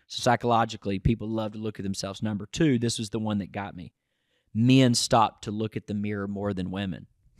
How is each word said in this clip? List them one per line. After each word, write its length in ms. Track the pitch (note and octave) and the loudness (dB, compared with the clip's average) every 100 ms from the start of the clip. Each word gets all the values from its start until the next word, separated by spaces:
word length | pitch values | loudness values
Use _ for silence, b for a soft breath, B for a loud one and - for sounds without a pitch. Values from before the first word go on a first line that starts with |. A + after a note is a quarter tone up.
| _ | _
So 140 | - | -2
psychologically, 800 | B2+ A#2+ A#2+ A#2 A2+ G#2+ G2+ G2 | 2 2 2 2 2 -2 -4 0
people 300 | C#3 A2 G#2+ | 2 0 -2
love 240 | A2 G#2+ | -4 -4
to 40 | G#2+ | -6
look 200 | A2 - | -8 -6
at 40 | |
themselves. 380 | G2 G2 G2 G2 | -6 -4 -8 -6
Number 220 | G#2+ G2+ G#2 | -4 -4 -6
two, 300 | - E3 B2 | 0 2 2
this 180 | A#2 A2 | 0 -2
was 120 | A2 | -6
the 80 | A2+ | -4
one 180 | G#2+ G#2 | -2 -2
that 140 | F#2 | -4
got 240 | G#2 G2+ F2+ | -8 -8 -12
me. 180 | E2 - _ _ _ _ _ | -16 -18 _ _ _ _ _
Men 400 | G#2+ A#2+ C3 B2+ A#2 | 2 6 8 6 4
stop 460 | - B2 G#2+ - | 4 4 4 0
to 80 | - | -8
look 260 | G#2 A2 G#2+ | -4 -4 -6
at 100 | - | -6
the 60 | |
mirror 340 | G#2 G#2 G#2 G2 | -4 -4 -4 -4
more 260 | G2+ G2+ | -4 -2
than 160 | F#2 F2+ | -2 -4
women. 360 | F#2 G2 C2 G2+ _ _ | -4 -6 -6 -12 _ _